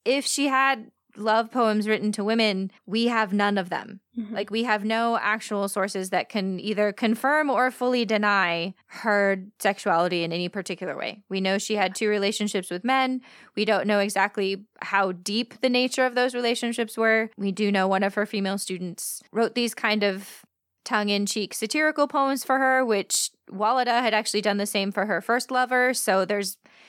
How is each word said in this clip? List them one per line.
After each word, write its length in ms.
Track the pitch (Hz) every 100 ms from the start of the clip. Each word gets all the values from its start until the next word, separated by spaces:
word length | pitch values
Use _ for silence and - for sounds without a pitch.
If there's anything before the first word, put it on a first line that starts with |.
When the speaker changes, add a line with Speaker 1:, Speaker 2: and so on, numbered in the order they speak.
Speaker 1:
if 200 | - 269 277
she 220 | - 277
had 420 | 262 269 262 220 _ _ -
love 340 | 214 220 226
poems 380 | 247 226 214 214
written 240 | 220 214
to 100 | 208
women, 480 | 208 233 220 190 190 - -
we 220 | 214 233
have 240 | 233 214
none 260 | 202 202 202
of 120 | 180
them. 300 | - - 190 _ 233
Speaker 2:
Mm-hmm. 160 | 208
Speaker 1:
Like, 160 | 208 208
we 120 | 220
have 200 | 233 214
no 340 | 208 226 233 233
actual 480 | - 214 - 202 196
sources 420 | 202 196 202 185
that 180 | 185 196
can 320 | 220 190 185
either 320 | 208 202 208
confirm 580 | 196 226 226 262 302 302
or 200 | 247 254
fully 320 | - 247 247
deny 680 | 226 214 208 202 180 170 170 190 _
her 560 | - 226 202 202 196 190 -
sexuality 640 | 202 202 - 170 175 175
in 100 | 165
any 160 | 170 175
particular 480 | 202 185 175 180 139
way. 260 | - 214 -
We 120 | 190
know 180 | 190 196
she 160 | -
had 200 | 214 185
two 140 | 190 214
relationships 640 | 208 196 202 214 208 180
with 140 | 180
men. 360 | 233 269 262 254 - - - -
We 80 |
don't 220 | 208 202 202
know 100 | 208
exactly 680 | 202 196 196 208 196 196 208 -
how 300 | - 196 190
deep 480 | 180 180 208 240 -
the 80 | 262
nature 360 | 247 254 254 254
of 80 |
those 200 | 240 247 247
relationships 600 | 240 240 240 233 226 -
were. 340 | 226 220 220 -
We 140 | 202
do 220 | 190 208
know 160 | 196 190
one 160 | 190
of 100 | 202
her 120 | 196 208
female 320 | 208 196 196
students 640 | - 185 180 170 - - -
wrote 240 | 202 226 233
these 180 | 240
kind 300 | - 226 214
of 380 | 202 190 196 - - _ _ _
tongue-in-cheek 680 | - 220 208 202 202 - 196
satirical 540 | - 220 302 311 302 285
poems 380 | 285 269 269
for 140 | - 269
her, 260 | 262 262
which 460 | 254 208 - - - _ -
Walida 500 | 190 214 254 240 240
had 120 | 247
actually 260 | 214 220 208
done 160 | 208 202
the 80 | 202
same 260 | 208 196
for 120 | 202 202
her 140 | 175
first 300 | - 240 -
lover. 420 | 254 247 247 254
So 300 | 254 - 190
there's, 320 | 185 202 196 - _ -